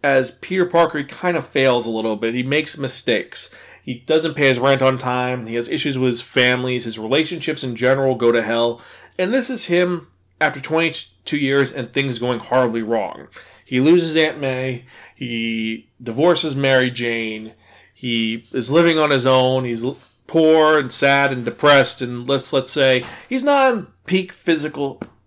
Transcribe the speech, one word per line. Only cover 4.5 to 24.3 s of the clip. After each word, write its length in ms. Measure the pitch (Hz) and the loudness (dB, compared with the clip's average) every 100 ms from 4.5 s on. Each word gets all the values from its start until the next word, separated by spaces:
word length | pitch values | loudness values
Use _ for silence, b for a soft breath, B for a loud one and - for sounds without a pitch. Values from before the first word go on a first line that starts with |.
| 123 | 4
rent 240 | 131 135 | 2 4
on 140 | 131 131 | 2 0
time. 500 | 127 127 127 127 113 | -4 -2 -2 -4 -6
He 80 | 117 | -6
has 140 | 117 | -4
issues 280 | 147 147 131 | -4 -4 0
with 140 | 127 | 0
his 100 | 120 | -2
families. 640 | - - 123 127 127 123 113 | -4 0 2 2 -2 -4 -6
His 140 | 110 | -8
relationships 640 | 110 139 156 175 - 151 | -2 -2 -2 -6 -6 -6
in 120 | 135 113 | -6 -2
general 380 | 123 135 135 | 0 2 0
go 180 | 120 120 | 2 2
to 120 | 117 | 2
hell. 360 | 110 117 120 117 B B B - | 0 0 0 -2 B B B -4
And 160 | 185 | -2
this 160 | 254 240 | -2 -2
is 160 | 254 - | -8 -2
him 420 | 175 180 175 - _ _ _ | 0 0 -2 -10 _ _ _
after 220 | 151 139 | -2 -2
twenty-two 760 | 131 160 165 151 - _ - 147 | -4 -2 -2 -4 -14 _ -6 -4
years 340 | 135 139 139 | 0 2 0
and 180 | 139 120 | -2 -6
things 280 | - 139 113 | -4 -2 -2
going 200 | 123 120 | -4 -4
horribly 440 | - 127 127 113 | 0 0 2 -2
wrong. 440 | 110 117 95 - 71 B B B B | -2 -2 -2 -8 -18 B B B B
He 140 | 127 | 0
loses 360 | 143 175 165 156 | 4 4 4 0
Aunt 240 | 156 151 | 0 -2
May. 460 | 135 127 131 123 - B B B | -6 -4 -4 -6 -12 B B B
He 760 | 123 117 113 113 110 113 _ _ | -8 -6 -4 -4 -6 -8 _ _
divorces 540 | 120 113 165 170 160 135 | -10 0 2 2 0 -2
Mary 360 | 139 131 127 | 2 4 2
Jane. 600 | 120 120 117 113 110 110 - b b b | -2 -6 -4 -6 -8 -14 -20 b b b
He 540 | _ 127 117 113 113 - | _ -4 -2 -2 -4 -6
is 180 | 123 117 | -6 0
living 280 | 156 170 156 | 2 4 2
on 100 | 151 | 2
his 160 | 135 127 | 2 4
own. 400 | 131 127 131 127 | 4 4 0 -2
He's 180 | 117 | -4
l-, 140 | 120 139 - _ - | -6 -8 -20 _ -2
poor 500 | 165 160 160 156 156 | 2 6 6 6 4
and 160 | 131 | 2
sad 400 | - 139 139 139 | 0 2 4 2
and 100 | 127 | 0
depressed. 600 | 117 - 147 143 131 - | -6 0 6 6 6 0
And 260 | 120 123 120 | -8 -8 -2
let's, 240 | 139 - | -2 0
let's 180 | 143 131 | -2 -2
say 320 | 151 135 127 123 B B | 0 2 2 0 B B
he's 160 | 262 | -2
not 300 | 277 285 269 | 2 4 4
in 140 | 233 - _ - | 2 -6 _ -2
peak 260 | 185 185 | -2 -2